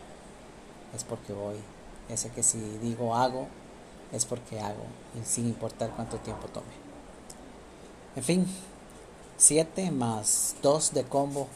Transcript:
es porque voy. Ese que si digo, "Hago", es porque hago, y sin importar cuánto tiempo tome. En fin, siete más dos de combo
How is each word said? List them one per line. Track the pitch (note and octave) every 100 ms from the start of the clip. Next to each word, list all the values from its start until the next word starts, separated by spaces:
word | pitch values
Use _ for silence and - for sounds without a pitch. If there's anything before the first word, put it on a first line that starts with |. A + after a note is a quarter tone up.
| - - - - - - - - - A2
es |
porque | - A2+ -
voy. | G2+ G2+ G#2 G#2 - - - -
Ese | A2+ A2+
que | A#2+
si | A2+ A#2 G#2+ G#2+
digo, | A#2 A2+ A#2+ A#2
"Hago", | B2+ B2+ D3 - - - - - -
es | A2+ -
porque | A#2+ - A2
hago, | G#2 G#2+ A2 A#2+ - A#2+
y | A2+
sin | - A#2
importar | A2 A2+ - A2+ -
cuánto | A#2 A2
tiempo | - G2+ -
tome. | - - - - - - - - - - - - - - - - -
En |
fin, | A#2+ F3+ F#3 - - - - - - - - -
siete | - D3 D#3+ - F#3+
más | C#3 A#2+ A2 G#2+ - - -
dos | C#3 D3+ -
de | C#3+
combo | B2 C#3+ C#3+ C#3 C#3